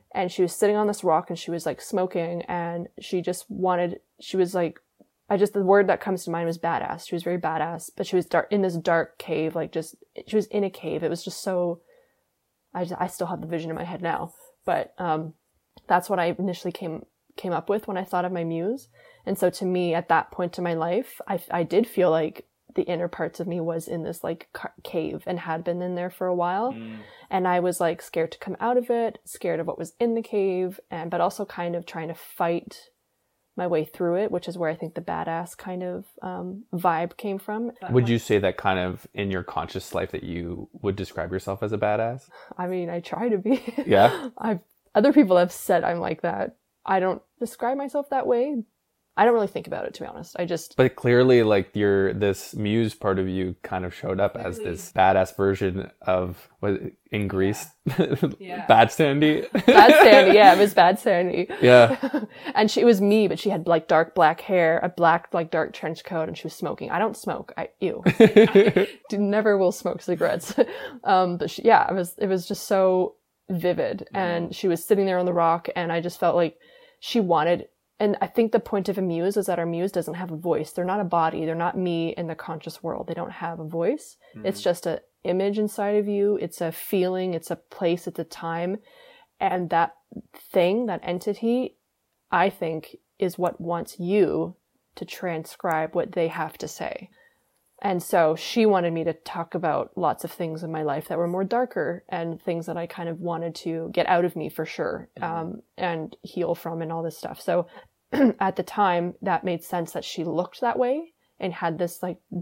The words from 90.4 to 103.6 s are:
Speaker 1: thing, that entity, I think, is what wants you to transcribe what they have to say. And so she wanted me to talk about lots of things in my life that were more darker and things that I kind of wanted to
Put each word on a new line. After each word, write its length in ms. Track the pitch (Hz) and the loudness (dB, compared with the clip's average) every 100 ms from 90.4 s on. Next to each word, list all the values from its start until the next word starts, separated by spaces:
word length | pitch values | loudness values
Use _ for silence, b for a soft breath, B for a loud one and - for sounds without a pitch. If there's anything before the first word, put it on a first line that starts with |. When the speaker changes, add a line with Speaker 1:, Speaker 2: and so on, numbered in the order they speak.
| - | -2
Speaker 1:
thing, 340 | 190 175 214 240 | 2 2 2 -2
that 140 | 170 | -4
entity, 720 | - 180 - 196 226 240 262 - _ _ _ _ _ | -6 -6 -4 -2 0 0 -2 -8 _ _ _ _ _
I 180 | 185 190 | 2 2
think, 460 | 190 170 160 - - _ - | 0 -6 -6 -10 -20 _ -4
is 200 | 185 170 | -4 -2
what 220 | 180 - | -4 -4
wants 400 | 165 170 - - | -6 -6 -8 -8
you 560 | 175 202 185 - 165 180 _ _ _ - | -2 2 2 2 -4 -8 _ _ _ -16
to 80 | |
transcribe 920 | 175 - 185 160 160 - 185 160 160 | -16 -10 -6 -6 -8 -8 -4 -2 -2
what 180 | 175 156 | -2 -4
they 160 | - 165 | -2 -2
have 300 | 175 160 - | -2 -8 -8
to 100 | 151 | -12
say. 420 | - - - - _ _ _ _ _ _ - | -10 -10 -10 -16 _ _ _ _ _ _ -10
And 180 | 208 180 | -4 -4
so 320 | - 185 160 | 0 2 2
she 300 | 165 - 240 220 | 2 -2 2 4
wanted 260 | 196 175 | 4 0
me 100 | 165 | -2
to 80 | 165 | -4
talk 420 | 160 - - 165 | -6 -8 -10 -8
about 380 | 175 165 143 135 | -4 -2 -2 -4
lots 300 | - 165 - | -4 -2 -2
of 80 | 170 | -6
things 300 | - 170 160 | -8 -8 -8
in 80 | 165 | -8
my 100 | 160 | -6
life 260 | 151 143 156 | -4 -4 -4
that 100 | 160 | -4
were 100 | 170 | -2
more 160 | 180 | -2
darker 580 | 190 233 247 202 147 175 - | -2 -2 -2 -4 -4 -6 -8
and 320 | 175 170 165 | -8 -6 -8
things 220 | - 170 170 | -6 -6 -6
that 120 | 170 | -8
I 80 | 170 | -8
kind 220 | - 170 | -10 -10
of 100 | 165 | -8
wanted 340 | 170 165 170 | -6 -6 -8
to 340 | 160 | -8